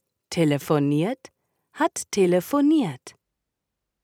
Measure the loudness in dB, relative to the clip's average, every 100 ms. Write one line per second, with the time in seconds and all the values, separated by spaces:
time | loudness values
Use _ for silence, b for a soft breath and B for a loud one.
0 | _ _ _ -2 0 0 0 0 0 0
1 | -2 -6 -14 _ _ _ _ -4 -4 -4
2 | -8 0 2 2 0 0 2 2 0 -6
3 | -16 -20 _ _ _ _ _ _ _ _